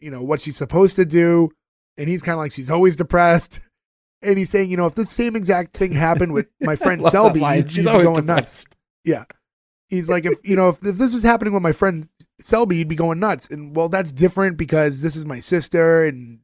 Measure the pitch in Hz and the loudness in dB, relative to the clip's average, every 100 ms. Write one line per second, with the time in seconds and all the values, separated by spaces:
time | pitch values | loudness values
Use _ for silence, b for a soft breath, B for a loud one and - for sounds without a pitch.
0 | 151 127 127 151 - 135 143 165 190 190 | -14 -10 -6 -6 -6 -8 -2 4 4 4
1 | 175 170 170 170 165 _ _ _ _ - | 2 4 4 4 2 _ _ _ _ -10
2 | 147 180 - 165 151 - 127 165 185 151 | -6 -6 -4 -6 -6 -8 -4 4 4 4
3 | 165 175 175 170 - - - _ _ _ | 0 4 4 4 0 -16 -20 _ _ _
4 | _ _ 196 196 185 202 190 180 175 - | _ _ -2 0 0 0 0 0 -2 -2
5 | 214 - 240 220 180 180 170 - 190 151 | -6 -2 -4 -2 -2 -2 -2 -4 -2 0
6 | 165 165 170 143 - - 262 151 185 175 | 0 0 0 -2 -6 -6 -4 -2 -2 2
7 | 165 190 220 160 147 156 139 170 175 220 | 2 4 4 4 0 0 0 0 2 4
8 | 170 160 151 165 - - - _ _ _ | 4 2 0 -2 -2 -10 -18 _ _ _
9 | 165 139 - - _ _ _ _ - 185 | -4 -4 -6 -20 _ _ _ _ -8 -6
10 | 165 180 170 175 190 190 185 175 202 185 | -2 -2 -2 -4 0 2 2 2 -4 -2
11 | 254 240 226 233 214 202 170 151 196 165 | -2 2 2 2 0 -2 0 0 0 -2
12 | 156 _ _ _ - 220 233 170 160 160 | -10 _ _ _ -2 0 0 -2 -4 -4
13 | 165 165 214 156 - 147 147 151 165 185 | -4 -2 -2 -4 -8 -16 -10 -4 -2 -2
14 | 165 131 180 185 190 160 160 160 151 135 | -6 0 0 0 -2 -2 -2 0 0 -2
15 | 156 151 151 127 - 175 - 170 165 165 | -6 -8 -12 -12 -4 -4 0 2 4 4
16 | 160 131 120 113 | 2 -4 -14 -20